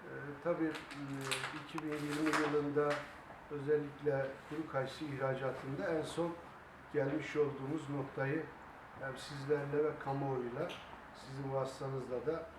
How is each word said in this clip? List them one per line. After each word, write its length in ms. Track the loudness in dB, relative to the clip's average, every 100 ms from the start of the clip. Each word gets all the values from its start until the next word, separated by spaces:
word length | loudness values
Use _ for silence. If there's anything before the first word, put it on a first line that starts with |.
E, 80 | -10 -8 -8 -4
tabii, 220 | 0 2 2
e, 360 | 0 -8 -6 -4 -4 -2 -2 -2 -6
iki 200 | -6 -6
bin 100 | -4
yirmi 520 | -2 -2 2 2 4 4
yılında 440 | 4 4 4 4 2 -2 -12 -14 -14 -8
özellikle 720 | -4 4 4 4 0 2 4 2 -2 -6
kuru 220 | -4 0
kayısı 340 | 0 0 -2 -4
ihracatında 840 | 0 2 2 0 -2 -4 -2 2
en 140 | 2
son 320 | 0 0 0 0 -10 -14 -16 -16 0
gelmiş 420 | 2 4 2 0 4
olduğumuz 540 | 4 2 -2 -2 0
noktayı 540 | -2 -2 0 2 2 0 -8 -14 -14 -14 -8
hem 180 | -6 -6
sizlerle 680 | -8 -6 2 4 4 4
ve 80 | 4 2 0
kamuoyuyla, 640 | 0 2 2 0 0 -2 -2 -10 -14 -14 -14
sizin 380 | -10 -6 0
vasıtanızla 720 | 2 0 -2 -4 -4 -2 0 2
da 240 | 0 -2